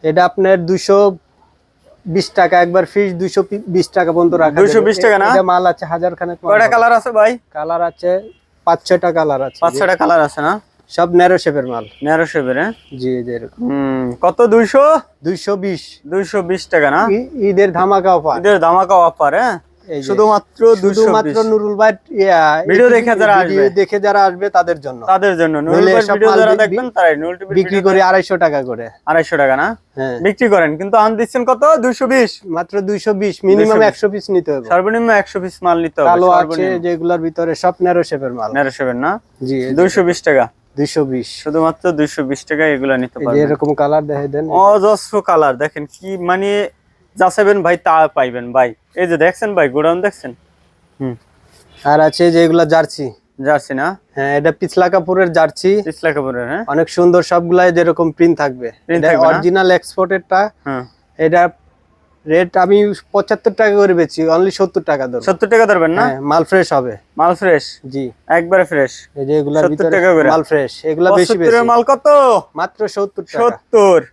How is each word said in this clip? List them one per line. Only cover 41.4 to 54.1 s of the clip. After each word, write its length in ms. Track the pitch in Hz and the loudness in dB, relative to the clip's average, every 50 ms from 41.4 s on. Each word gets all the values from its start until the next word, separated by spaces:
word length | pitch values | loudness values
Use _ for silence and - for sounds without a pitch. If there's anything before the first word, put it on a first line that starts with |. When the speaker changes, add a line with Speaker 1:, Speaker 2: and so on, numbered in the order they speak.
Speaker 2:
শুধুমাত্র 420 | - 156 151 160 160 160 160 _ - 180 | -10 -6 -2 0 0 0 -2 _ -4 -4
দুইশো 300 | 170 147 151 147 - - 143 | -2 -2 -4 -4 -4 -6 -6
বিশ 180 | 131 139 - - | -6 -6 -8 -6
টাকা 180 | - 160 147 156 | -8 -4 -2 0
এগুলা 300 | 156 147 135 131 135 135 127 | -2 0 -2 -2 -2 -2 -2
নিতে 180 | 127 123 _ | -4 -6 _
Speaker 1:
এই 60 | - | -8
যে 40 | 147 | -6
Speaker 2:
পারবেন। 180 | 123 - 143 151 | -2 0 0 0
Speaker 1:
এরকম 240 | 143 151 143 - 147 147 | 0 -2 -2 -2 -4 -2
কালার 300 | 147 147 143 151 156 151 | -2 0 0 0 -2 -2
দেখে 240 | 147 147 139 143 143 | -4 -6 -6 -6 -6
দেন। 180 | 139 147 156 160 - 180 190 | -6 -6 -6 -2 0 2 4
Speaker 2:
অজস্র 480 | 202 208 208 190 214 214 196 - - - 208 | 4 4 4 2 2 0 0 -4 -6 -6 -4
কালার, 320 | 185 - 180 160 156 143 131 123 | -2 0 0 2 2 0 0 -2
দেখেন 260 | 147 156 _ 156 147 | -6 -8 _ -10 -16
কি 220 | 143 - - - 190 196 185 | -16 -18 -20 -14 -12 -10 -8
মানে 320 | 180 175 180 185 196 202 202 208 202 - _ _ _ _ _ _ _ _ _ 202 | -4 -4 -2 -2 -2 -2 -2 -4 -4 -6 _ _ _ _ _ _ _ _ _ -2
যা 100 | 262 247 | -2 0
চাইবেন 280 | - - 208 196 208 202 175 | 2 2 2 2 2 2 2
ভাই 120 | 170 180 170 | 0 -2 0
তা 180 | _ 180 160 160 160 151 | _ 0 2 2 2 2
পাইবেন 380 | _ 147 131 127 120 123 120 120 | _ -2 -4 -2 -4 -8 -10 -2
ভাই। 180 | 120 131 123 120 110 _ _ _ _ | 0 0 0 0 -2 _ _ _ _
এই 120 | 165 180 175 | -4 -2 -2
যে 80 | 170 151 | -2 0
দেখছেন 320 | 151 180 180 - 233 214 202 | 0 -2 -2 -2 -6 -4 0
ভাই, 120 | 180 156 135 | 0 -2 0
গোডাউন 280 | 123 147 151 160 170 180 | 0 0 0 0 -2 0
দেখছেন? 300 | 185 202 - - - 131 120 _ _ _ _ _ _ _ _ _ _ _ _ _ | -4 -6 -6 -6 -18 -18 -18 _ _ _ _ _ _ _ _ _ _ _ _ _
হুম। 160 | 139 131 120 117 _ _ _ _ _ _ - - - _ _ - - | -8 -8 -8 -10 _ _ _ _ _ _ -20 -20 -20 _ _ -8 -2
Speaker 1:
আর 160 | 143 147 151 | 0 2 2
আছে 240 | 156 156 151 - 175 170 | 2 2 2 2 0 2
যে 80 | 165 170 170 | 4 4 2
এগুলা 200 | 160 160 170 165 | 2 2 2 2
জার্সি। 420 | 151 160 160 156 147 - - 143 123 110 _ _ _ _ - 135 | 2 2 0 0 0 -6 -10 -10 -12 -12 _ _ _ _ -8 -2
Speaker 2:
জার্সি 280 | 143 151 143 - - 139 | -2 -2 -2 -2 -6 -6
না? 140 | 131 143 170 196 190 _ _ | -4 -4 -6 -6 -8 _ _